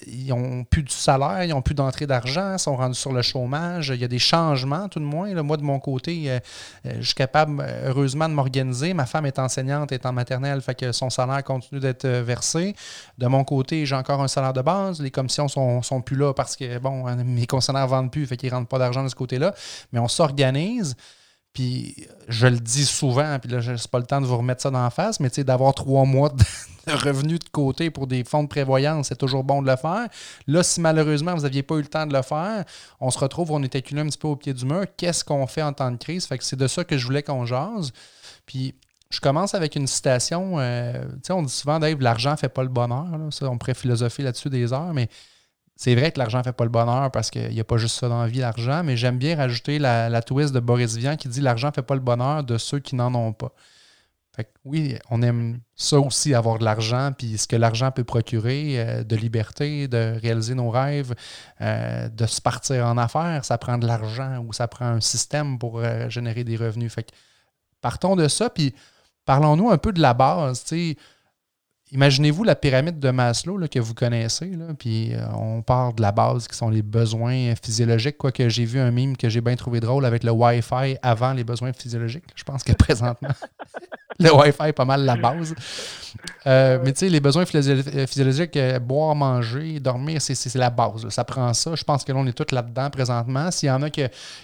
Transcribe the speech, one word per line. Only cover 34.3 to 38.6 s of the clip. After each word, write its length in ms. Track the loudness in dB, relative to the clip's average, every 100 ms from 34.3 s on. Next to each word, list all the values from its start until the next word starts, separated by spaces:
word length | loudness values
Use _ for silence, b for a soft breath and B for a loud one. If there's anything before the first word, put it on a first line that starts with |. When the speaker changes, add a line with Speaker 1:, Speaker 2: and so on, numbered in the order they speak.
| -4
Speaker 1:
pied 160 | -4
du 140 | -4 -2
mur. 180 | -2 -4 -4
Qu'est-ce 260 | -2 -2
qu'on 220 | -2 -2 -2
fait 140 | -2
en 100 | -4
temps 180 | -2 -4
de 60 | -4
crise ? 300 | -6 -6 -4
Fait 120 | -6
que 60 |
c'est 100 | -4
de 120 | -2 -2
ça 160 | 0
que 120 | -2 -2
je 80 | 0
voulais 160 | -2
qu'on 200 | -2 -4 -2
jase. 460 | -2 -4 -6 -8 -10 B B B B -12
Puis 280 | -6